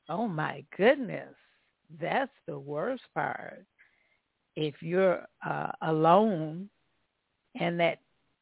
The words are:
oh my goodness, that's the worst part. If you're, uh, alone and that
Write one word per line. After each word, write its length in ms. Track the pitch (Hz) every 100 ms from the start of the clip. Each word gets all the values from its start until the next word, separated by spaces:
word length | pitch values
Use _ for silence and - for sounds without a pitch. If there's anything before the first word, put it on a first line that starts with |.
| -
oh 180 | 170 233
my 360 | 156 147 143 143 -
goodness, 580 | 208 285 208 147 135 - _ _ _ _ _ 160
that's 320 | 160 226 262 _ -
the 120 | 143
worst 440 | 139 147 196 262 -
part. 500 | 160 143 - - - 196 _ _ _ _ _ _ _ _ -
If 240 | 151 135
you're, 440 | 165 180 190 - - _
uh, 280 | 156 147 151 -
alone 840 | 165 160 165 180 220 175 156 165 196 _ _ _ _ _ _ _ _ 247
and 220 | 170 170
that 180 | 165 - _ _ _ _